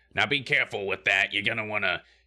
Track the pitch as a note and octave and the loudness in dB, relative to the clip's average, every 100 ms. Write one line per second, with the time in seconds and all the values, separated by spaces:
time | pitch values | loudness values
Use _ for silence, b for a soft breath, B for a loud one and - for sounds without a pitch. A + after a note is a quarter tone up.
0 | B - G#2+ C#3+ B2 C#3+ B2+ A2 G2 F#2+ | B 0 0 0 0 0 0 -2 -4 -2
1 | - G2 G2+ G2+ G#2 A2+ G#2+ G#2 G2 E2+ | 2 2 2 0 -2 -2 -4 -2 0 -2
2 | b b | b b